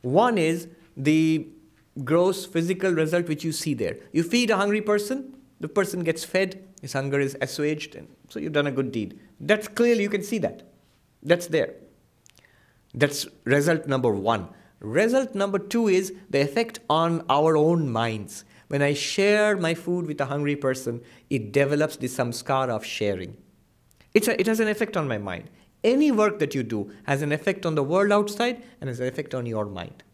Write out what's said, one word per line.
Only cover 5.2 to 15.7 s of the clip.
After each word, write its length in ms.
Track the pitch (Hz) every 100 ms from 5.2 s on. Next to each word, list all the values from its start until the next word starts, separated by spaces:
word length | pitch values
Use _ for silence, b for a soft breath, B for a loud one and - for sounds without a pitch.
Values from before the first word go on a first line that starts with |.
| 262 - _ _
the 80 | 160
person 360 | 202 196 180
gets 200 | 165 165
fed, 440 | - 185 190 190 - -
his 120 | 135
hunger 260 | 135 139 139
is 180 | 139 139
assuaged, 540 | 131 - 147 151 - -
and 120 | - - -
so 100 | -
you've 140 | 160
done 140 | 151 143
a 40 |
good 200 | 131 127
deed. 280 | 113 101 - B B
That's 280 | 143 214 208
clearly, 360 | - 240 226
you 60 | 202
can 140 | 208
see 140 | 202 220
that. 320 | 117 - - _ b b _ _
That's 260 | 143 170 175
there. 280 | 160 - - - _ _ _ - b b b b b b
That's 340 | - 143 143 - -
result 440 | 113 139 147 160 143
number 240 | 131 123
one. 360 | 101 104 113 87 B B B
Result 560 | 107 135 226 262 262 202
number 240 | 202 190
two 300 | 202